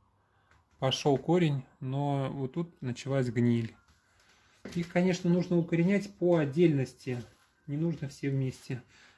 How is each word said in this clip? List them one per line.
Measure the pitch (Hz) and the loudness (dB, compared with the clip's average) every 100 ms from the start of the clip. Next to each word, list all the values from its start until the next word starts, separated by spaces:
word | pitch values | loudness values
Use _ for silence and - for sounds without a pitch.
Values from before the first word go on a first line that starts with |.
| _ _ _ _ _ _ _ _ | _ _ _ _ _ _ _ _
Пошел | 135 131 151 131 | -2 0 0 0
корень, | - 175 160 139 - _ | 2 2 2 0 -6 _
но | 131 135 143 139 135 | -6 -4 -2 -2 -4
вот | 139 135 | -6 -6
тут | 165 170 - | -6 -8 -8
началась | 127 117 131 135 123 | -8 -8 -2 -2 0
гниль. | 117 120 117 113 - _ _ _ _ _ _ _ _ - 175 | 2 2 2 -2 -10 _ _ _ _ _ _ _ _ -10 -6
Их, | 165 | -2
конечно, | 180 185 175 175 | 0 2 2 2
нужно | 175 175 175 | 2 2 0
укоренять | 165 165 175 202 196 - | 0 0 2 2 -2 -2
по | 175 170 | 2 4
отдельности. | 143 139 175 143 127 - - 120 104 _ _ _ - | 2 4 4 4 -2 -6 -8 -8 -8 _ _ _ -8
Не | 143 | -4
нужно | 165 147 139 | -4 -4 -8
все | - 139 | -6 -2
вместе. | 135 131 - - 123 - - - | -2 -2 -6 -10 -12 -12 -20 -20